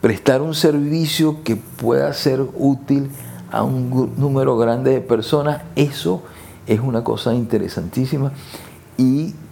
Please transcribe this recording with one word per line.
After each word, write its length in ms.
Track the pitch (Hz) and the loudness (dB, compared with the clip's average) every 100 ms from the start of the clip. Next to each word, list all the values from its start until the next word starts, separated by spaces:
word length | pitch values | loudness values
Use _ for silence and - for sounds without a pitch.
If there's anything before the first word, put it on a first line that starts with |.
prestar 420 | 120 107 - 131 | 2 2 4 2
un 120 | 156 | 2
servicio 880 | 156 165 147 147 160 160 - 156 151 | 2 4 4 2 0 0 2 2 2
que 120 | - 107 | -2 -4
pueda 560 | - - 113 131 143 | -4 -4 0 2 2
ser 340 | 139 147 131 131 | 0 0 0 -2
útil 560 | - 139 135 - 139 139 - - - - | 0 2 2 0 0 0 -8 -14 -16 -6
a 120 | 110 | -2
un 280 | 113 131 123 | 0 0 0
gru-, 200 | 127 127 117 | 0 -2 0
número 400 | 143 135 135 120 | 0 2 2 2
grande 360 | 117 120 131 | 2 2 2
de 80 | 131 | 2
personas, 600 | - 117 110 151 147 147 - - | 2 0 2 0 2 -2 -6 0
eso 460 | 143 139 165 185 - - - - - | 0 0 -2 -2 -4 -18 -20 -18 -2
es 140 | 110 | 0
una 240 | 131 117 | 2 -2
cosa 300 | 117 107 - | -2 -2 0
interesantísima 1000 | 120 117 110 92 - 85 - 131 147 139 - - - - - - - | 0 0 0 -2 -6 -6 -4 -2 0 -2 -4 -16 -18 -18 -20 -16 0
y 380 | 127 135 165 - - | 2 2 -2 -8 -18